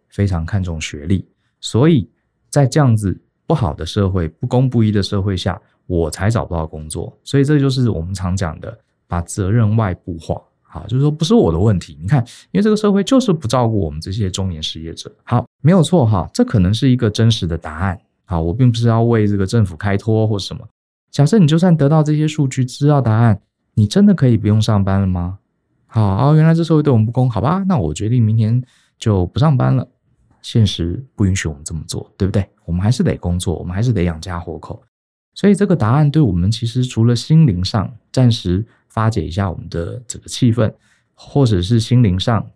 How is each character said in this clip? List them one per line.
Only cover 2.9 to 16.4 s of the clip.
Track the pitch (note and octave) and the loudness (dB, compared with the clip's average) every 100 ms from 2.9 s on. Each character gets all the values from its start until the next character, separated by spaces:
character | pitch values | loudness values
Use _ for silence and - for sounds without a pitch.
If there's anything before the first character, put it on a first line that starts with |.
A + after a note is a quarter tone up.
| A2 | 2
子 | G2+ - _ _ - | 0 -6 _ _ -4
不 | |
好 | D#3+ E2+ | -2 -2
的 | C2+ | -4
社 | D#2+ G#2+ G2 | -6 -2 0
会、 | F#2 D#2+ | -2 -4
不 | - B2 | -6 -2
公 | B2+ C3 | 0 2
不 | B2 | 2
义 | G#2+ | 2
的 | G#2 | 0
社 | F#2+ G2+ | -2 -2
会 | G2+ F#2 | -2 -2
下， | F#2+ - - _ - | -4 -6 -12 _ -4
我 | F2 D#2+ | -2 -2
才 | D#2+ G2 | -2 -2
找 | A2+ | 0
不 | C#2 | -2
到 | E2+ | -6
工 | D#2+ D#2 D#2 | -6 -10 -12
作。 | E2+ G2+ - | -10 -10 -14
所 | - C#3 | -2 0
以 | |
这 | C#3 D3+ | 2 2
就 | C3+ | 2
是 | C3 A#2+ | 0 0
我 | D#2+ | -2
们 | E2+ | -6
常 | F#2+ F#2 F#2+ | -6 -4 -4
讲 | F2 D#2 | -4 -8
的 | - - _ _ _ | -14 -16 _ _ _
把 | F2 | -6
责 | F2 - F#2 | -6 -6 -2
任 | A#2 G#2+ A2+ | 0 2 0
外 | G#2 | -2
部 | E2+ - E2 | -4 -10 -10
化。 | - D2+ - _ | -8 -10 -12 _
好， | _ D#2 E2 | _ -16 -6
就 | B2+ | 0
是 | |
说 | D3 | 0
不 | D3+ | 0
是 | D#3+ A#3 | 2 2
我 | G#2+ | 2
的 | D#2+ | 2
问 | A2 F2+ | 2 0
题， | - C#2+ | -4 -10
你 | F2+ | -2
看， | C#3 A#2 - _ | 0 -2 -10 _
因 | F#3 | 0
为 | |
这 | G#3+ | 2
个 | |
社 | G#3 G#3 | 2 2
会 | G3 | 0
就 | G3 C4+ | 2 2
是 | B3+ | 2
不 | D#3 A2 | 0 0
照 | B2+ A#2 | 0 0
顾 | G#2+ | 0
我 | D#2+ | -2
们 | D2+ | -6
这 | F2+ | -8
些 | G#2 F#2 | -4 -4
中 | F#2 F#2+ | -4 -6
年 | D#2+ | -6
失 | D#2 D#2+ | -10 -10
业 | D#2+ | -12
者。 | - - - | -14 -18 -20
好， | - B2 B2 _ | -4 -2 -2 _
没 | C#3+ | 2
有 | F#3 | 4
错 | C#3+ F3 | 4 2
哈， | A2+ G2 - | 2 0 -2
这 | - | -2